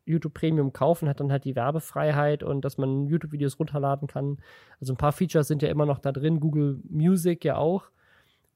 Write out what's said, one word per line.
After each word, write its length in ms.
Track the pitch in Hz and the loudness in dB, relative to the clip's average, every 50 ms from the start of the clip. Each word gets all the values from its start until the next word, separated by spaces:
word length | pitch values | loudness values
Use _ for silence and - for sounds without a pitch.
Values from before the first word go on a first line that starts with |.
| _ | _
YouTube 300 | - 165 160 - 151 - | -2 -2 -2 -2 -4 -4
Premium 400 | - 165 160 160 151 139 135 - | -2 0 2 2 2 2 0 0
kaufen, 340 | - - 156 170 - 160 | 0 2 2 2 2 0
hat 120 | 143 143 - | -2 -2 0
dann 120 | 143 139 | 0 0
halt 140 | 139 139 - | 0 0 -2
die 100 | 139 127 | -2 -2
Werbefreiheit 880 | 120 117 139 156 160 - - - 147 151 151 147 143 147 147 151 147 | 0 0 0 -2 -2 -4 -6 -4 0 0 2 2 2 2 2 0 0
und 240 | - - 143 139 135 | -2 -2 -2 -2 -4
dass 140 | 139 - - | -4 -4 -2
man 260 | 135 135 135 139 143 | -2 0 0 0 0
YouTube-Videos 540 | 143 160 160 - 151 151 143 143 139 - - | 0 -2 -2 -2 -4 -4 -2 -2 -2 -2 -2
runterladen 480 | 160 147 143 147 139 139 139 139 147 | -4 -4 -2 -2 0 0 -2 -2 -4
kann. 320 | 131 - 139 139 143 143 - - - - - - - - - | -6 -6 -4 -4 -4 -4 -6 -10 -16 -20 -20 -20 -20 -16 -10
Also 120 | 135 127 | -6 -6
ein 60 | 131 | -2
paar 140 | - 147 147 | 0 2 0
Features 360 | - - 190 156 - 160 143 | 2 2 0 2 2 2 2
sind 140 | - 151 139 | 2 0 0
ja 80 | 151 - | 0 0
immer 160 | - 151 147 | 2 2 2
noch 140 | 147 135 - | 2 0 0
da 120 | - 139 | -2 -4
drin, 280 | 139 135 143 156 165 151 | -2 0 0 0 2 2
Google 400 | 151 160 147 151 147 143 139 - - - | 0 0 2 2 2 0 0 -4 -6 -6
Music 560 | 165 151 160 180 190 180 160 180 170 165 - | -2 2 4 4 4 4 4 2 0 2 0
ja 120 | 151 135 | 0 0
auch. 340 | - 143 165 185 190 - - _ _ _ _ _ _ _ _ _ _ _ _ _ | 2 2 2 0 0 -4 -10 _ _ _ _ _ _ _ _ _ _ _ _ _